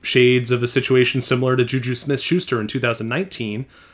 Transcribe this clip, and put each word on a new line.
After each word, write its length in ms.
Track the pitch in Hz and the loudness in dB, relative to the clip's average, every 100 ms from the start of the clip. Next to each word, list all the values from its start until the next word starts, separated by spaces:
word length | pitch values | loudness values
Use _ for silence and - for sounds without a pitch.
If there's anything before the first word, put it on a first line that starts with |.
shades 480 | - 127 123 123 120 | 0 4 6 4 2
of 140 | 123 | -2
a 40 | 120 | 0
situation 540 | 135 - 127 123 131 | 0 2 2 2 0
similar 340 | - 123 127 127 | 0 0 0 0
to 80 | |
Juju 300 | 117 131 120 | 0 -2 -4
Smith-Schuster 640 | 120 139 135 - 175 180 120 | -6 -4 -4 0 -2 0 -4
in 60 | 107 | -2
two 140 | 135 | -2
thousand 280 | 120 113 113 | -2 -2 -4
nineteen 600 | 135 190 - 110 107 135 - - | -4 -6 -6 -6 -6 -10 -14 -20